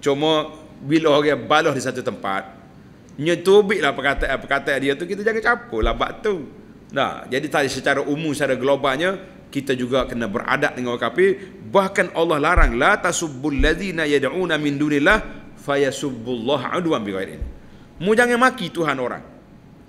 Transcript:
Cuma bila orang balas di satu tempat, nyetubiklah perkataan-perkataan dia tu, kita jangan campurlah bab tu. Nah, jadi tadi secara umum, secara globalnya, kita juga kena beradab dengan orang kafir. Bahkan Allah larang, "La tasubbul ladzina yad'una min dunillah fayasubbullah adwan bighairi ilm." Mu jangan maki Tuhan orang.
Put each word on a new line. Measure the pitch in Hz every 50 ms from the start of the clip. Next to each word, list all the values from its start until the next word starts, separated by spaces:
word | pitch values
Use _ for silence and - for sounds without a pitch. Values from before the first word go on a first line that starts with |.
Cuma | - 143 139 139 151 156 160 151 151 - - - - - - -
bila | 131 139 156 160 160 151 143
orang | 151 147 151 139 127 117
balas | - 151 156 160 160 135 131
di |
satu | 113 131 117 127
tempat, | 120 123 104 - - 98 95 98 - - - - - - - - - - - - - - - -
nyetubiklah | 143 165 175 160 - 185 196 208 202 190 220 190 156 143 135
perkataan-perkataan | 139 127 143 135 - 151 143 135 117 - - 135 139 - 151 139 131
dia | 135 139 139 139
tu, | 175
kita | 175 202 196
jangan | 208 226 214 226
campurlah | 220 240 240 - - - 117 110 113 113 -
bab | - 135 - - - -
tu. | 214 196 170 131 - - - - - - - - -
Nah, | - 139 127 95 73 62 - -
jadi | 120 135 151
tadi | 143 156 156 143 131
secara | - 131 - - 143 139
umum, | - 143 147 151 165 156 139
secara | 147 147 135 131 117
globalnya, | 127 139 139 135 127 139 131 143 170 185 196 185 - - - - -
kita | - - 143 135 - 135 123
juga | 123 120 131 131 123 127
kena | 127 117 117
beradab | 107 98 113 - - 127 147 147 - -
dengan | 127 123 123 120
orang | 120 123
kafir. | 117 131 175 185 196 185 190 - - - - - 107
Bahkan | 110 196 190 190 196 208 180 - - 160
Allah | 170 170 160 143
larang, | 143 160 180 170 160 127 117
"La | 120 143 180 208 208
tasubbul | - 175 165 - 170 156 135 123 139 151 143
ladzina | 131 135 151 170 170 202 190 165 165 156
yad'una | 147 143 139 160 127 143 180 185 170 156 151
min | 151 147 143
dunillah | 139 147 151 147 143 143 185 214 214 - - - - - - -
fayasubbullah | - - 143 139 143 143 135 - - 151 143 127 117 110 120 127 117 107 127 147 131 127 - -
adwan | 175 180 160 147 123
bighairi | 107 101 95 95 95 82 76 73
ilm." | - - - - - - - - - - - - 156
Mu | 196
jangan | 220 220 247 240 240
maki | 233 254 254 - - 190 160
Tuhan | - 180 165 151 135 131
orang. | 127 117 101 80 - - - - - - - - - - - - -